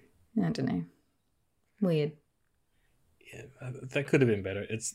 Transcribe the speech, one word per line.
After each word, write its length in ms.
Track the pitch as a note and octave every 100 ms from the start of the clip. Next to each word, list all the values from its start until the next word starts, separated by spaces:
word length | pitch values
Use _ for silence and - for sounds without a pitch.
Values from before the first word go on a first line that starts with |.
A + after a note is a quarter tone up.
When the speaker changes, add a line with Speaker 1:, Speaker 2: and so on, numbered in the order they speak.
| - _ _ A3+
Speaker 1:
I 60 | F3
don't 160 | D#3 C3
know. 180 | F3+ E3 _ _ _ _ _ _ _ _ _
Weird. 320 | F#3+ D#3+ D3 D#3 _ _ _ _ _ _ _ _ _ _ -
Speaker 2:
Yeah, 100 | - B2 -
uh, 100 | C3 B2 B2+
that 140 | D3 C#3
could 120 | D#3
have 80 | B2+
been 140 | G#2
better. 220 | F#2+ G2+ G#2
It's, 220 | A2 -